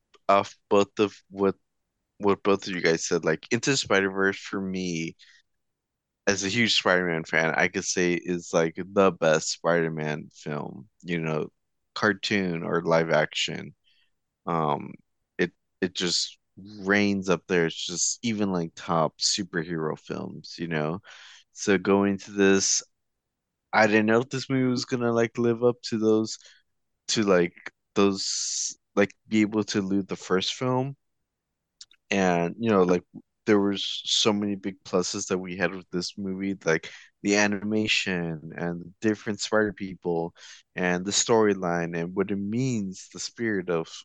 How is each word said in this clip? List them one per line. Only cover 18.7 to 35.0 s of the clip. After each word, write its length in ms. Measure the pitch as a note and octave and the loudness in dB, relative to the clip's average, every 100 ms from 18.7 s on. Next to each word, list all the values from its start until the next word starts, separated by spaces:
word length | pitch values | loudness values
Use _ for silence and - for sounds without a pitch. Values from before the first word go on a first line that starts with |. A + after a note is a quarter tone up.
| - | -8
top 440 | - E2+ D#2 - | -2 0 0 0
superhero 800 | - - F#2 F2 E2 E2 D#2 D#2+ | -2 -2 -4 -6 -4 -4 -4 -6
films, 560 | - D#2+ D2+ D2 - - | -10 -10 -10 -12 -16 -10
you 80 | E2+ | -6
know? 340 | D#2+ D2+ F2+ - - - - _ - | -4 -4 -6 -10 -20 -20 -20 _ -6
So 180 | - G2 | 0 2
going 400 | G2 G2 G2+ G2 | 4 2 2 -2
to 120 | - | -6
this, 500 | G2+ G2 G2 - - - _ _ _ _ _ _ _ _ | 2 4 6 2 -2 -4 _ _ _ _ _ _ _ _
I 120 | G#2 A2 | 4 6
didn't 200 | A2 G#2+ | 6 6
know 160 | A2+ | 4
if 80 | C3 | 2
this 200 | C3+ - | -4 -2
movie 220 | C3+ B2+ | 0 0
was 140 | B2 - | 0 -2
gonna, 260 | B2+ A#2+ | -2 0
like, 260 | A#2 A#2 - | 0 0 0
live 240 | A#2+ A#2 | 0 2
up 140 | B2 A#2+ - | 2 0 -4
to 80 | A2+ | 0
those, 400 | A2 A2 A2 - - _ _ _ _ _ - | 4 4 2 -6 -16 _ _ _ _ _ -4
to, 140 | - | 0
like, 300 | G2+ F2+ F2 - - - _ - | 4 4 4 -2 -18 -20 _ 2
those, 840 | G2+ F#2+ - - - - - - _ - | 2 2 -4 -6 -4 -4 -6 -8 _ 0
like, 180 | G2+ - _ | 0 -2 _
be 140 | A2 | 2
able 240 | G#2 A2 G#2 | 2 0 -2
to 140 | A2 | -2
elude 280 | F#2+ G2 F#2 | 0 0 -2
the 80 | F2+ | -8
first 380 | - F#2 - | 0 0 0
film. 420 | - B2+ B2+ C3+ C#3 _ _ _ _ _ _ _ _ - _ _ | -2 -2 -2 -2 -8 _ _ _ _ _ _ _ _ -20 _ _
And, 460 | G2+ F#2 F2 E2+ - | 0 2 2 0 -2
you 120 | A2+ | 2
know, 140 | G2+ | 4
like, 200 | F2+ F2+ - - - _ - | 4 2 -2 -16 -20 _ 2
there 140 | G#2 | 2
was 240 | G2+ G2 - - - | 2 -2 -6 -8 -4
so 260 | - A2+ | 0 0
many 240 | G#2 G#2 G2 | 0 -2 -4
big 260 | G2 F#2+ - | -6 -10 -2
pluses 420 | F#2 | -2